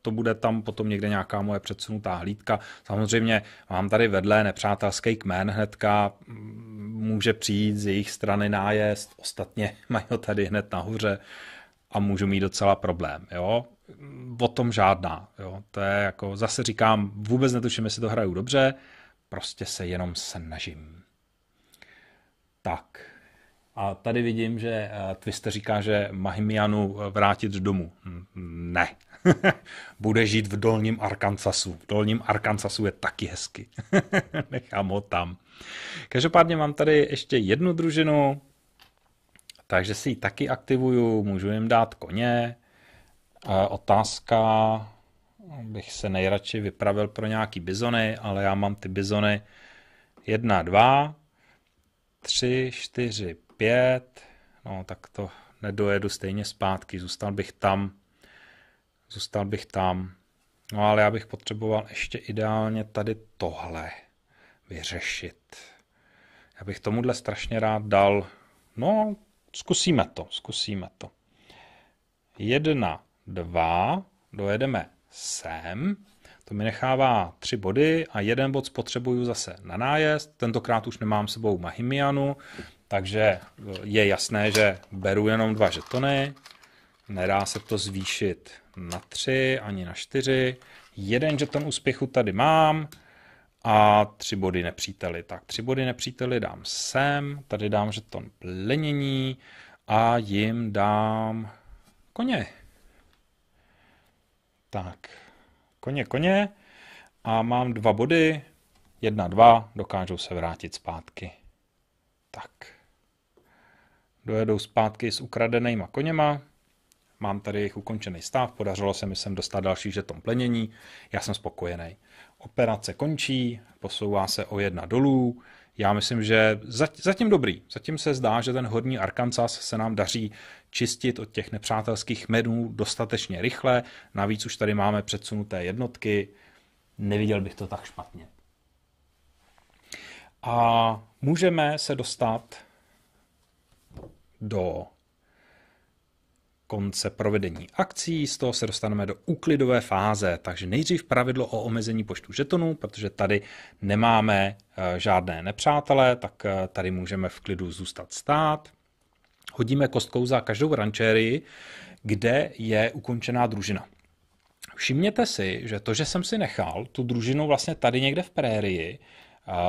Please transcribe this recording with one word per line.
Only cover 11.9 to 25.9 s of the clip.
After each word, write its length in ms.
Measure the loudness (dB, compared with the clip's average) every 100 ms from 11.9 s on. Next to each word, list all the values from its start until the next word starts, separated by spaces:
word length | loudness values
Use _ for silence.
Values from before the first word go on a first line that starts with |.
a 80 | -2
můžu 280 | 0 2 2
mít 140 | 2
docela 360 | 0 2 2 2
problém, 500 | 0 -2 -4 -6 -10
jo. 360 | -4 0 0 -2 _ -20 -20 -20 -16 -12 -2
O 80 | 0
tom 240 | 0 0
žádná, 560 | 4 4 4 0 -6 -12 -14
jo. 240 | -14 -14 -12
To 100 | -4
je 220 | -2 0
jako, 340 | -2 -4 -8 -4
zase 260 | -4 -2
říkám, 480 | -4 2 4 4 0
vůbec 380 | -4 0 2 2
netuším, 320 | 0 -2 -2
jestli 160 | -4 -4
to 80 | -2
hraju 260 | -2 -2
dobře, 400 | -2 0 4 4 2 -12 -20 -20 _ _
prostě 380 | -12 -10 -10 -10
se 200 | -8 -6
jenom 280 | -4 -6
snažím. 880 | -6 -8 -10 -12 -12 -12 -14 -18 -20 -20 _ _ _ _ _ _ _ -20 -20 _ _ _ _ _ _
Tak. 500 | -6 -6 -10 -20 -20 -20 _ _ _ _ _
A 200 | -6 -6
tady 280 | -4 -2 0
vidím, 360 | 0 0 -2 -2
že, 120 | -4
eh, 440 | -4 -4 -6 -6
Twister 380 | -6 -8 -6 -6
říká, 280 | -4 -2 0
že 280 | 2